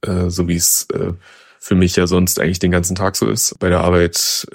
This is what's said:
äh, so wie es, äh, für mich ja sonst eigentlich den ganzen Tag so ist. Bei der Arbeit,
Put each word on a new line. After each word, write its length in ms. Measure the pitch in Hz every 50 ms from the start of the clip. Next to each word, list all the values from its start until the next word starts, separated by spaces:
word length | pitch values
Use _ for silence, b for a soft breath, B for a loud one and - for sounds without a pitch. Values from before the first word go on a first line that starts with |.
| -
äh, 260 | - 92 90 90 90
so 180 | 87 - 87 85
wie 80 | 87
es, 320 | 85 82 - - - - _ -
äh, 200 | - 87 87 87 90 B B B B B B B B
für 160 | - - 101
mich 180 | 92 92 90 -
ja 140 | - 90 87
sonst 320 | 90 90 92 90 - -
eigentlich 180 | - 82 92 95
den 140 | - 92 87
ganzen 240 | 90 85 90 95
Tag 180 | 92 101 95 98
so 140 | - 110 110
ist. 280 | 104 113 - - - -
Bei 80 | - 90
der 140 | 90 90 85
Arbeit, 680 | 87 90 87 87 85 - - - - - - - - -